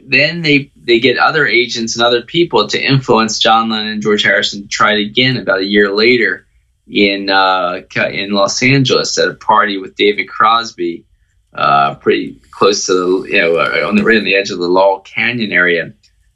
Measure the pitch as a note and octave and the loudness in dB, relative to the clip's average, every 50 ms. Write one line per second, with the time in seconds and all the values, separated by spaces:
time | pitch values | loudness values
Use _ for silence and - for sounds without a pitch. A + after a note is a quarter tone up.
0 | - C3 C3+ C3+ D3 D#3+ E3+ F3 D#3+ D3+ D3 C#3 C#3 - _ - - A#2 A#2 A2+ | -8 -4 -2 0 0 -2 -2 -2 0 0 0 0 0 -4 _ -6 -2 0 2 2
1 | A#2+ B2+ A#2+ - - C3+ D3+ D#3 C#3 - - A#2+ B2 A#2 A#2+ A#2+ A2+ A2+ - A#2+ | 2 2 2 2 0 0 2 0 0 2 0 0 0 -2 -4 -6 -6 -4 -2 0
2 | A#2 A#2+ A#2+ A#2+ A#2 - - E3+ E3+ E3 B2 G#2+ G#2 - - - - B2+ C#3 C3 | 0 0 0 0 -2 -4 -2 -2 0 0 0 0 0 0 -2 -4 0 0 0 0
3 | C3 - A#2 A2 A2+ G#2+ G#2+ - - A2+ A2+ A2+ A2+ A2+ A2+ G#2+ G#2+ G#2+ G#2+ G#2+ | 2 2 2 2 0 0 -2 0 2 2 2 2 2 0 -2 -4 -4 -6 -6 -4
4 | G#2 G#2+ G#2 G#2 G#2+ G#2 G2 G2+ G2+ - - G2+ G2+ - - - A2 G#2+ G#2 G#2 | 0 0 0 2 2 2 0 0 0 -4 -6 -10 -10 -8 -2 0 0 2 2 0
5 | G#2 G#2 - B2+ B2+ C3 B2+ G#2+ F#2+ F#2+ F#2+ F#2+ G2 G2 G2+ G#2 G#2 G2 G2 G#2 | -2 -2 -2 0 0 0 0 -2 -2 -2 -2 -2 0 2 2 2 2 2 2 2
6 | A2+ B2 B2+ A#2 G#2 F#2 F#2+ - - _ _ _ _ _ _ _ _ - - G2+ | 2 4 4 2 2 -2 -4 -6 -10 _ _ _ _ _ _ _ _ -6 -2 0
7 | G2+ G2+ G2 G2 G2 G2 F#2+ F#2+ F#2+ F#2 F#2 F#2 F2+ F2 F2+ F#2+ F#2 - - A#2 | 0 0 0 -2 -2 0 2 2 2 2 2 0 -2 -4 -6 -8 -10 -8 -4 -4
8 | G2+ - - F#2 G2 G2+ G2+ G2 G2 G2 - - B2+ C3 C#3 C#3 C3 A2 F#2 D#2 | -4 -4 -4 -6 -6 -2 0 0 0 0 0 0 0 2 2 2 2 2 0 0
9 | - - - - E2+ - - - - - - - - - G2 F#2+ F#2+ - - - | 0 -2 -2 -2 -2 -2 -4 -4 -2 0 2 2 2 0 -2 -6 -8 -8 -4 0
10 | G2+ G#2 G2+ G2 F#2+ - - - A2 A2 A#2 A#2 A2+ A2+ - F2 F2 E2+ E2+ E2+ | 0 0 0 -2 -6 -6 -2 0 2 2 2 0 -2 -6 -8 -8 -6 -6 -6 -10
11 | - _ _ _ _ _ _ _ _ _ - - D2 D2 C#2+ C#2+ C#2 C#2+ C#2+ - | -14 _ _ _ _ _ _ _ _ _ -6 -2 0 2 2 2 0 0 -4 -2
12 | - A2+ G2 - - - - - _ _ - - G#2+ G2 G#2 - - - F#2 F2+ | 0 0 0 0 -2 -8 -12 -18 _ _ -4 0 0 2 2 0 -2 -2 0 0
13 | F2+ F2+ F#2 F#2 - - - G2+ F2 E2 E2+ D#2+ C2+ A#1 - D#2+ D2+ E2 G#2 G2+ | 2 0 0 -2 -2 -2 -2 0 2 2 2 0 0 0 -2 -2 0 0 0 2
14 | G#2+ A2+ A2+ G#2+ F#2+ F#2+ G2 G2 F#2+ - F#2+ F2 F2 F2 F2+ F#2+ G2 G2 F#2+ F#2+ | 2 2 2 2 2 0 0 0 0 -2 -4 -4 -2 0 2 4 4 2 2 0
15 | - - - A2 A2+ A#2 B2 A#2+ G#2+ F#2+ F#2 F2 F2+ F2+ E2+ D#2+ D2 C#2 - _ | -6 -10 -8 -6 -4 -4 -4 -4 -4 -2 0 0 0 2 0 -2 -4 -6 -12 _
16 | _ _ _ _ _ _ _ | _ _ _ _ _ _ _